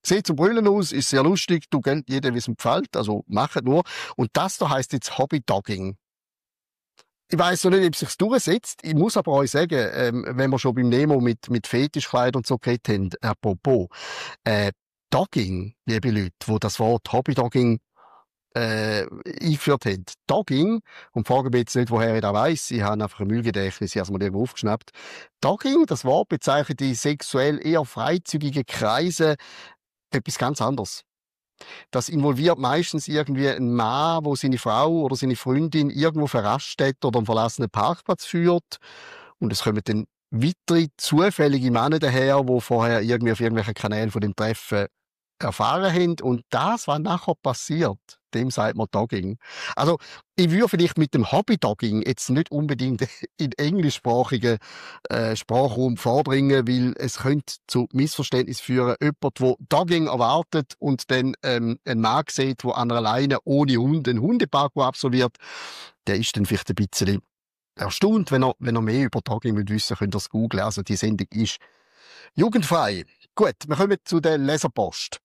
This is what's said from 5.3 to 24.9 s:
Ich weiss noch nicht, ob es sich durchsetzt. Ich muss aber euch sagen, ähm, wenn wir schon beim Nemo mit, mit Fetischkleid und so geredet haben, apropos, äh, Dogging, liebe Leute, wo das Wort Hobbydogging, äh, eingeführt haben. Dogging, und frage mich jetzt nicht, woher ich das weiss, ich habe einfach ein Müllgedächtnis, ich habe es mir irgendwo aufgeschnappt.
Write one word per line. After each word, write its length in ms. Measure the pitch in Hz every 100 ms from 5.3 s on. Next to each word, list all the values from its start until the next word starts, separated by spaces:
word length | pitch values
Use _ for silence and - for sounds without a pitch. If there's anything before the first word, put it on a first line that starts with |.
| 151 - 98 101 98 95 98 _ _ _ _ _ _ _ _ _ _ _ _ _
Ich 100 | 170
weiss 260 | 175 180
noch 60 | 185
nicht, 160 | 190 180
ob 80 |
es 60 | -
sich 160 | 139 -
durchsetzt. 640 | 180 254 - 220 - -
Ich 120 | 160
muss 220 | 156 208 208
aber 160 | 170
euch 200 | 139 139
sagen, 380 | 147 170 147 107
ähm, 320 | - 123 120 -
wenn 220 | 127 135
wir 80 | 131
schon 160 | 135
beim 140 | 120 123
Nemo 320 | 123 151 139
mit, 280 | 120 113 -
mit 160 | 120 -
Fetischkleid 680 | 120 147 147 - 127 123 127
und 100 | 110
so 120 | 127
geredet 300 | - 120 -
haben, 220 | 104 95 -
apropos, 680 | 113 104 110 92 139 123 90 - - - - -
äh, 280 | - 107 101 - _ _ _
Dogging, 680 | 135 190 151 95 92 98 _ -
liebe 240 | 113 123
Leute, 220 | 107 92 _ -
wo 120 | 107
das 220 | 107 -
Wort 300 | 113 120 -
Hobbydogging, 680 | 120 131 135 117 131 120 113 _ _ - - _ _ _
äh, 520 | - 113 110 107 107 90 - - -
eingeführt 460 | 170 147 - 139 117
haben. 180 | 95 90 - -
Dogging, 540 | 139 - 131 185 226 _ - -
und 140 | - 104
frage 220 | 127 131
mich 120 | 123
jetzt 160 | 117 127
nicht, 140 | 120
woher 240 | 120 113
ich 60 | 110
das 140 | 104
weiss, 360 | 104 143 160 -
ich 120 | 120
habe 200 | 101 107
einfach 180 | 104 -
ein 80 | 101
Müllgedächtnis, 680 | 113 113 101 95 - 101
ich 60 | 104
habe 40 |
es 60 | 92
mir 120 | 98
irgendwo 200 | 101 98
aufgeschnappt. 480 | 123 - 107 110 -